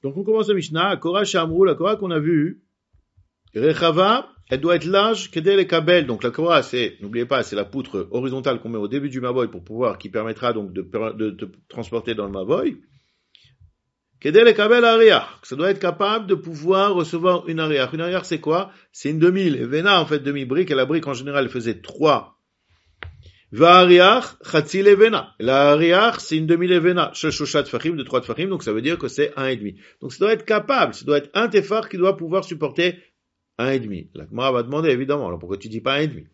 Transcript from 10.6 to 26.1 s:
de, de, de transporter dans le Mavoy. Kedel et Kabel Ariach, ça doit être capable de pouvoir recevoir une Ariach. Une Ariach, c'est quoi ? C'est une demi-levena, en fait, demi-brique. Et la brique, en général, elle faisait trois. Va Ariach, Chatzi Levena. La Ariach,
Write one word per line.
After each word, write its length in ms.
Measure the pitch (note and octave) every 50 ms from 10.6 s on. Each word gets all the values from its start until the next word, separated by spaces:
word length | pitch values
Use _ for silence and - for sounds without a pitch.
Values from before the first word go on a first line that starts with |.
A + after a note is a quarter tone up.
| G#2 F#2+ F2+
de, 100 | F#2+ F#2
de, 480 | F#2 - A2 A2 A2+ G#2+ G#2+ A2 G#2+
de 220 | F#2+ F2+ G#2+ F#2+ - _ _ _
transporter 460 | - B2 A2 - - A2+ A2 - A2+
dans 120 | G#2+ G2+
le 60 | G2 G2
Mavoy. 460 | G2 F#2+ G2+ D3 G3+ D#4 E4 G#3+ - _ _ _ _ _ _ _ _ _ _ _ _ _ _ _ _ _ _ _ _ _ _ _ _ _ _ _ _
Kedel 280 | - C#3+ D#3 G#3 A#3 A#3+
et 60 | G#3+
Kabel 300 | A3+ G#3 G#3+ A#3 A#3+ A#3+
Ariach, 560 | A#3 A3+ A3+ A3+ A3 F#3 B2 - - - - _
ça 140 | - B2+
doit 140 | C3+ E3 F#3+
être 80 | G3 F#3+
capable 480 | G3 F3 E3+ - G3+ G3+ G#3+ A3+ G#3+
de 80 | F#3 F#3+
pouvoir 600 | E3 - E3 E3 D3 D3 E3+ F#3+ F#3+ G3 G#3 G3
recevoir 540 | F3+ E3 D#3 E3 E3+ E3 F#3 F3+ F3 - E3
une 120 | E3 D#3+
Ariach. 320 | D#3+ D#3 D3+ C#3 B2+ B2+ -
Une 80 | D#3
Ariach, 240 | E3 F3 F3+ F#3 F3+
c'est 160 | - E3+ D3+
quoi ? 320 | - D3+ D#3+ F3 G3 G3 - _ _ _ _
C'est 180 | - - C#3+
une 80 | D#3 D#3+
demi-levena, 840 | D#3+ F3 F3+ G3 F#3+ F3 C#3+ B2+ B2 A#2+ C3+ D#3 E3+ G3+ G3+ F3+
en 60 | D#3
fait, 140 | C3 D3+ D3
demi-brique. 500 | C3 C#3 C#3+ C#3+ C3+ A#2+ C3+ D#3 F#3 F3
Et 40 | D3+
la 120 | C3 B2+
brique, 200 | C3 D#3 E3 -
en 80 | C#3+ C#3
général, 300 | A#2+ C3 C#3+ C#3+ C#3+ C3+
elle 60 | A#2
faisait 300 | - B2+ A2+ A#2 G#2+ -
trois. 600 | - - - - D3 D#3 C#3 A#2 - - _ _ _ _ _ _ _ _ _ _ _ _ _ _ - - - - - - _ _ _ _ -
Va 260 | G#2+ D#3 E3+ F3 F#3
Ariach, 580 | F#3 F3+ F3+ F3 F3+ F#3+ A3 B3 A#3 - - _ - -
Chatzi 340 | - D#3 D3+ - - F#3+ G3
Levena. 520 | G3+ G3+ F#3+ G#3+ A3+ G#3+ D#3+ - - _ _
La 320 | G#2+ A#2+ C3 C#3 C#3+ C#3+ C#3+
Ariach, 480 | D3+ E3 E3+ F3 F#3 G#3+ A#3